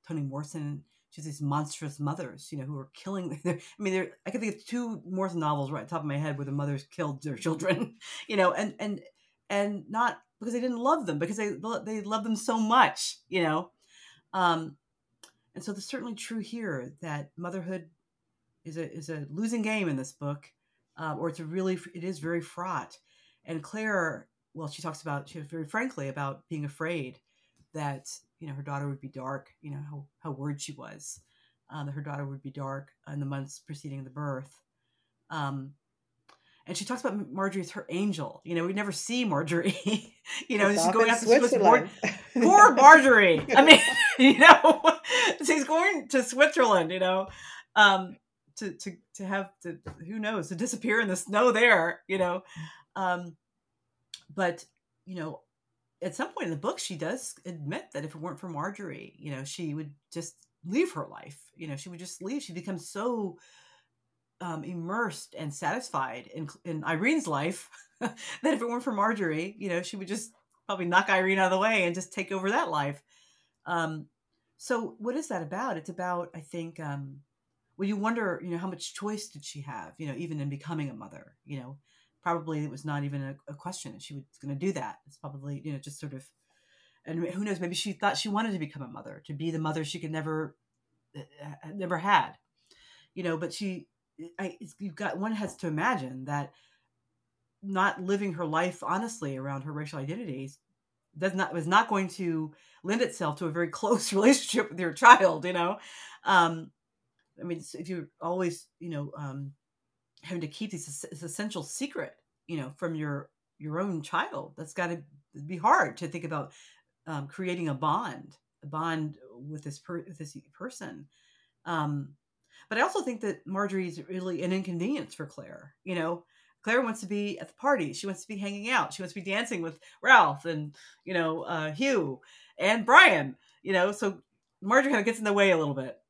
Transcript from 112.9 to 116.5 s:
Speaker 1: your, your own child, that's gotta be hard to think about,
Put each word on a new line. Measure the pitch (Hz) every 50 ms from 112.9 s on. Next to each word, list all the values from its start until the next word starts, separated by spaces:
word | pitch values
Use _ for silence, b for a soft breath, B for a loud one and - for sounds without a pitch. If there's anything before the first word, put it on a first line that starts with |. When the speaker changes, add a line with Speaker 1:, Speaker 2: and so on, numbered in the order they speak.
| 165
Speaker 1:
your, | 156 151 147 143 139 139 - _ _ _ _ _ _
your | 147 151 151 170
own | 190 202 180 156
child, | 147 - - 175 - 427 - 139 - - - -
that's | 160 151 -
gotta | - 175 170 170 - - - _ - _ _ _ - 143 151
be | 185 170
hard | 165 226 302 359 226 139 110 -
to | - 160
think | 147 170 160
about, | 156 160 147 139 143